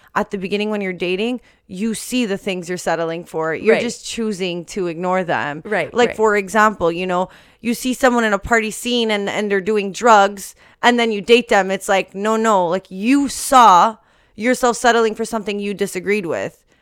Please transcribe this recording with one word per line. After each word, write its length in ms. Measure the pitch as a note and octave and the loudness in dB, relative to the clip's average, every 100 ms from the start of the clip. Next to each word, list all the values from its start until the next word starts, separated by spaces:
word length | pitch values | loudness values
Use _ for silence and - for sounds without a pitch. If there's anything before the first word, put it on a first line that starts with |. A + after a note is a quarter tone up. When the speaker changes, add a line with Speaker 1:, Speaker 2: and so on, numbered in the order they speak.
| _ | _
Speaker 1:
at 160 | - - | -6 -6
the 40 | G3+ | -6
beginning 320 | F3+ G3+ G#3+ | -6 -4 -4
when 140 | G#3+ | -4
you're 100 | F#3+ | -6
dating, 480 | F3 F3+ F#3 A3+ B3 - _ - | -4 -4 -2 -4 -6 -12 _ -16
you 280 | F#3 A3+ | -8 -6
see 320 | G#3 - B3+ A#3 | -6 -4 -2 -2
the 100 | G3 | -4
things 320 | G#3 F#3 E3+ | -6 -8 -8
you're 80 | F3+ | -6
settling 480 | F#3 E3 E3 E3+ | -4 -2 -2 -6
for. 300 | E3+ E3 D#3+ | -8 -6 -4
You're 220 | D#3 G#3 G#3+ | 0 2 2
Speaker 2:
Right. 60 | |
Speaker 1:
just 220 | A#3 - | 0 -6
choosing 600 | - - A3 F3+ F#3 F3 E3 | -10 -6 -4 -4 -6 -6 -8
to 200 | G#3 F3 | -6 -6
ignore 360 | D#3+ F3+ F#3 | -4 -2 -2
them. 380 | F3 B2+ C#3+ D3 | 0 -2 -4 -8
Speaker 2:
Right, 300 | G3+ G3+ D3 | -6 -4 -2
Speaker 1:
Like, 140 | A#3 A#3+ | 0 0
Speaker 2:
right. 60 | - | 2
Speaker 1:
for 200 | A3 G#3 | 0 0
example, 560 | F#3+ G#3+ G#3+ G3+ E3+ | 0 2 2 2 -2
you 140 | E3+ F#3 | -2 -2
know, 240 | F3+ F#3 - _ _ | -2 -4 -8 _ _
you 100 | A3+ | -6
see 220 | A#3 B3+ | -4 -4
someone 300 | B3 C4 A#3+ | 2 2 4
in 100 | A3 | 2
a 40 | G3+ | -2
party 320 | - A#3 A3 | 0 0 0
scene 400 | - A#3+ A#3+ A3 | -6 -4 -2 0
and, 200 | G#3 G3 | -2 -2
and 200 | D3+ G#3 | -4 -2
they're 120 | G3 | -2
doing 300 | F#3 G#3+ G3 | 0 -2 -2
drugs, 640 | F3 A#3 G#3 G3 G3+ - - _ _ | 0 6 6 6 0 -14 -18 _ _
and 160 | A#3+ A#3+ | 2 2
then 120 | A#3 | 0
you 120 | G#3 | -2
date 260 | F#3+ A#3+ A#3+ | 4 4 6
them. 220 | G#3 F#3+ | 2 2
It's 180 | F#3+ - | -2 0
like, 260 | G3 - | 0 -2
no, 220 | F#3+ G#3+ A3 | -4 -2 0
no. 300 | A3+ G3 F3 | 2 2 2
Like, 200 | F#3 - | -2 -6
you 400 | F#3 A3 C#4+ C#4 | -4 0 2 0
saw 640 | - - C4 A3+ F3+ G#3+ G#3+ _ _ _ | -4 2 6 8 8 6 0 _ _ _
yourself 420 | - A3+ B3 B3 A3+ | -4 -2 2 0 2
settling 380 | A#3+ A#3 A3+ | 2 2 2
for 100 | A3 | -2
something 340 | A3 A3+ G3+ G3+ | -6 -6 -6 -6
you 140 | G3+ | -6
disagreed 520 | G3 G3+ F#3 F3 G#3+ E3+ | -4 -6 -4 -2 -2 -2
with. 380 | A2 A2 - _ _ | -4 -6 -10 _ _